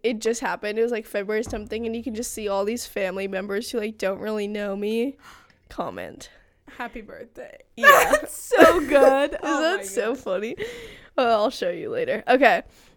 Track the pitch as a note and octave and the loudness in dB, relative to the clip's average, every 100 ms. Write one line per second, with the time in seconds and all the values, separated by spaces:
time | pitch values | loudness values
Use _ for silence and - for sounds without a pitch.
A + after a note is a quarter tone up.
0 | - A3 A3 A#3 A3 F3 G#3 G#3+ A#3 A3+ | -4 -2 -2 -2 -4 -4 -4 -2 0 -2
1 | A3 G#3 G3+ G#3+ B3 G#3+ G#3 G#3+ A#3 A#3 | -6 -6 -4 -4 -4 -8 -8 -6 -6 -6
2 | A#3+ G#3+ B3 - G3+ G3 G3+ A#3+ - G#3 | -6 -8 -8 -6 -4 -2 -2 -4 -6 -4
3 | F#3+ F#3+ G3 F#3+ G3+ G3 A#3 A#3+ G#3 A3 | -4 -4 -6 -6 -4 -6 -4 -6 -6 -4
4 | F#3+ F#3+ G#3 G#3+ G3+ G#3 G#3 G3 G#3 A3+ | -4 -4 -4 -4 -4 -6 -6 -4 -2 -2
5 | C4 C4+ - - _ _ - - D#3+ F2+ | -2 -6 -20 -20 _ _ -16 -10 -8 -8
6 | F2 - - _ _ _ - - A#3+ A#3+ | -12 -14 -20 _ _ _ -20 -14 -14 -14
7 | G#3+ - A#3 - B3 - _ - C#5+ C#5 | -18 -18 -20 -18 -18 -20 _ 2 6 8
8 | - D5+ - - - B4 - E4+ C#4 C#4+ | 6 0 -2 -12 0 8 8 6 4 6
9 | C4+ C4+ C#4+ - D4+ D4+ D#4+ G4 - - | 6 6 0 -4 -4 0 0 -2 -6 -4
10 | G#3 C4+ - F#3 A3 F4+ A4+ A#4+ A#4 - | -4 -4 -4 -6 -6 -8 -12 -12 -16 -20
11 | - - A#3+ A3 G#3+ - F3+ F3 - A#2 | -8 0 2 4 2 -2 -4 -4 -6 -4
12 | - D3+ - B3+ B3 F3+ - - _ | -2 -2 4 6 8 6 -2 -20 _